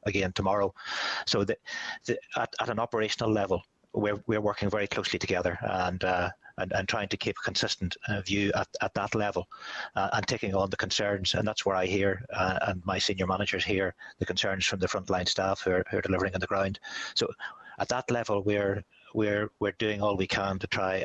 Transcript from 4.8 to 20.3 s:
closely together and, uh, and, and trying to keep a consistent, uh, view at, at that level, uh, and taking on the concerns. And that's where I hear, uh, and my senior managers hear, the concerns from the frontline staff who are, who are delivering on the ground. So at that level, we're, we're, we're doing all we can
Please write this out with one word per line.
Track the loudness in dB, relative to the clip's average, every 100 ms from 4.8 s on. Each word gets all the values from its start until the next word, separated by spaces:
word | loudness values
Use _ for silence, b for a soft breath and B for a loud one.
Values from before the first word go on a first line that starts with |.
| 0
closely | -2 -2 -2
together | 0 2 2 0
and, | 0 0 0 0
uh, | 2 2 0 -4 B -6
and, | -2
and | -2 -2
trying | -2 -2
to | -4
keep | -4 -2
a |
consistent, | -2 -2 -2 -2 -4 -4 -4
uh, | -4
view | -2 0 2 0
at, | -2 -4
at | -4
that | -2 0
level, | 0 0 -2 -4 B B B B
uh, | -2 0
and | 0 0
taking | -2 0 2
on | 2
the | 0
concerns. | -2 0 0 0 0
And | 0 0
that's | 0
where | 0 2
I | 2
hear, | 4 2 2 -2
uh, | -2 0 0
and | 0 -2
my | -2 0
senior | 0 0 0
managers | 0 0 -2
hear, | 0 2 0 B B -4
the | -2
concerns | 0 0 0 -2
from | 0
the | 0
frontline | -2 0 0 0
staff | 0 2 2
who | 2
are, | 2 2
who | 0
are |
delivering | 0 2 0
on | -2
the | 0
ground. | 0 0 -2 B B B
So | -2 -2 -4 B B B -6
at | -2
that | -2 0
level, | 0 2 0
we're, | 2 2 2 0 -4 b b
we're, | 0 2 2 0 -2
we're | -2 0
doing | 0 2
all | 2 2
we |
can | 0